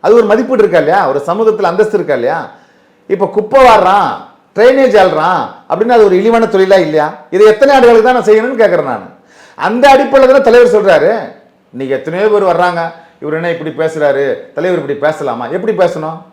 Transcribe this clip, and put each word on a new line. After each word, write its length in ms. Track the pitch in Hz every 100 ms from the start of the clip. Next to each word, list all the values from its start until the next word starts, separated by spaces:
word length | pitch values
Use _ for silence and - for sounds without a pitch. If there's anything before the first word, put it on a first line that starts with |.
அது 140 | 185
ஒரு 100 | 233
மதிப்பீடு 340 | 214 220 254 254
இருக்கா 200 | 202 165
இல்லையா? 300 | 147 190 185
ஒரு 140 | 139 139
சமூகத்துல 360 | 190 220 214
அந்தஸ்து 320 | 185 180 214
இருக்கா 200 | 208 147
இல்லையா? 360 | 135 120 160 110 - _ _ _ _ _
இப்ப 200 | 185 190
குப்பை 400 | 208 202 269 254
வாடுறான், 420 | 220 185 202 160 104 - _ _
டிரைனேஜ் 420 | - 240 269 262 208
அள்ளுறான் 460 | 185 156 165 180 110 - _
அப்படின்னு 220 | 160 220
அது 140 | 240
ஒரு 120 | 208 185
இழிவான 280 | 214 233
தொழிலா 340 | 220 196 190 196
இல்லையா? 400 | 156 151 151 151 -
இதை 160 | 180 214
எத்தனை 280 | 214 277
ஆண்டுகளுக்கு 380 | 277 240 226 233
தான் 20 |
நான் 160 | 254 208
செய்யணும்னு 300 | 220 240 247
கேட்கறேன் 300 | 208 175 139
நான். 140 | 113 92 - _ _ -
அந்த 340 | - 170 233 277
அடிப்படையில 380 | 277 285 269 254
தானே 140 | 277
தலைவர் 340 | 240 240 240
சொல்றாரு. 380 | 208 190 160 160 220 135 - _ _ _
இன்னைக்கு 240 | 120 131 131
எத்தனையோ 320 | 156 175 214
பேர் 280 | 208 190 170
வர்றாங்க, 360 | 180 170 165 - _ _
இவர் 140 | 151
என்ன 160 | 156 170
இப்படி 200 | 165 156
பேசுறாரு, 640 | 135 160 156 147 139 139 - -
தலைவர் 240 | - 175 175
இப்படி 200 | 139 143
பேசலாமா? 480 | 147 156 139 117 120
எப்படி 260 | 165 208
பேசணும்? 460 | 208 175 170 156 165 -